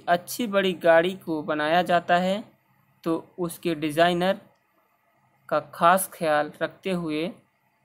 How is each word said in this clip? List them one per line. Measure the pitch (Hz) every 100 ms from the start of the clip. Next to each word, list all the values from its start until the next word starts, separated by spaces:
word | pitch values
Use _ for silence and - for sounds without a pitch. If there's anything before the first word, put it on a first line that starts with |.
| -
अच्छी | 175 - - 233
बड़ी | 196 190 170
गाड़ी | 165 165 175 190
को | - 156
बनाया | 156 151 151 175
जाता | 175 175 170 175
है | 185 202 - _ _ _ _ _
तो | 170 160 - -
उसके | 170 - 175 156
डिज़ाइनर | 151 147 175 175 185 202 - _ _ _ _ _ _ _ _ _ -
का | 151 147
खास | - 170 190 -
ख्याल | - 160 151 147 -
रखते | 160 - 190
हुए | 180 165 151 180 - _ _ _ _